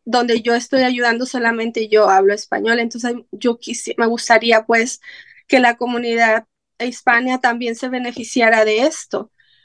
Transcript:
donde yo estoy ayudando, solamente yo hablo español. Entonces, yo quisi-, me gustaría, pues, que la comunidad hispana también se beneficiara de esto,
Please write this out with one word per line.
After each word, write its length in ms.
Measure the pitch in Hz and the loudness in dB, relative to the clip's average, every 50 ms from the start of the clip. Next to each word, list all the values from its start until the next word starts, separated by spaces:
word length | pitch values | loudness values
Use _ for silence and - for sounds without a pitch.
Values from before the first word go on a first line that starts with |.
| - | -8
donde 360 | 233 233 247 240 233 233 240 | -2 0 0 2 2 0 0
yo 140 | 208 233 233 | 0 0 0
estoy 280 | 240 240 - 277 262 254 | 0 0 0 0 2 2
ayudando, 420 | 254 254 240 240 233 226 233 254 | 2 0 0 0 0 0 -2 -4
solamente 640 | 254 - 247 233 233 226 226 220 233 226 233 220 208 | -6 -4 -2 -2 0 -2 -2 -4 -4 -4 -4 -2 2
yo 200 | 208 214 208 190 | 4 4 6 6
hablo 240 | 190 190 196 196 208 | 4 4 4 4 2
español. 460 | 220 - - - 214 202 226 233 240 | 0 -4 -6 -6 -2 0 0 0 0
Entonces, 340 | 233 233 - 233 233 240 240 240 - _ | -2 -4 -6 -6 -6 -6 -8 -8 -12 _
yo 280 | - 208 - 240 226 233 | -10 -4 -2 -2 -2 -4
quisi-, 360 | - - 240 - - - - | -6 -12 -12 -10 -10 -8 -4
me 100 | - 233 | -2 -2
gustaría, 580 | 226 233 226 - - 233 220 233 233 226 220 226 | -2 -2 -2 0 2 2 2 4 4 2 2 2
pues, 360 | - 226 226 226 254 - - - - - - - - - - _ | 2 0 0 0 -2 -6 -12 -16 -20 -20 -20 -20 -20 -20 -16 _
que 120 | - 277 254 | 0 2 4
la 180 | 247 240 233 | 4 2 0
comunidad 680 | - 240 247 240 240 240 233 226 226 233 220 220 226 226 _ _ _ _ _ _ - | 0 -4 -4 -4 -4 -4 -2 0 2 2 2 2 0 -2 _ _ _ _ _ _ -10
hispana 600 | 240 254 233 - - 247 240 233 254 254 254 254 | -8 -8 -8 -4 0 2 2 2 2 0 -2 0
también 340 | 262 240 233 240 247 233 233 | 0 -2 -2 -2 -4 -8 -8
se 140 | - 269 254 | -6 -8 -6
beneficiara 760 | 254 247 247 240 247 254 226 - - 254 226 226 226 220 214 | -6 -6 -8 -8 -10 -12 -10 -6 -2 2 2 4 4 4 2
de 160 | 214 214 220 | 2 2 2
esto, 500 | 254 311 - - - - - - 226 - _ _ _ _ _ _ | 0 0 -2 -4 -12 -8 -8 -8 -8 -10 _ _ _ _ _ _